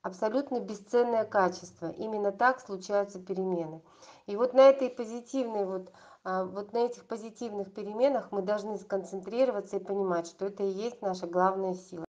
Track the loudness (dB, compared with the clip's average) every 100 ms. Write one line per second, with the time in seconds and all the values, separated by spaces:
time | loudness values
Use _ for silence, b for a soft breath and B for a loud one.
0 | -8 -4 -2 0 -2 -6 -6 -10 0 2
1 | 2 0 2 2 2 0 -16 -10 -10 -8
2 | -6 -2 -2 2 2 2 -8 -10 -2 -2
3 | -2 -8 -6 -2 0 -2 -4 -10 B B
4 | B B -8 -2 4 10 10 10 0 -4
5 | -8 -10 -4 -2 -2 -2 -2 -4 -8 B
6 | B B -4 -4 -4 -8 -4 0 0 -2
7 | -10 -10 -10 -10 -8 -6 -8 -8 -8 2
8 | 2 2 -2 -4 0 -2 -2 -8 -4 -4
9 | -4 -10 -4 2 2 2 -4 -6 -2 -2
10 | 2 0 -2 -6 -6 -2 -2 -2 -6 -4
11 | -4 -4 -2 4 4 2 -2 -4 -10 -14
12 | -14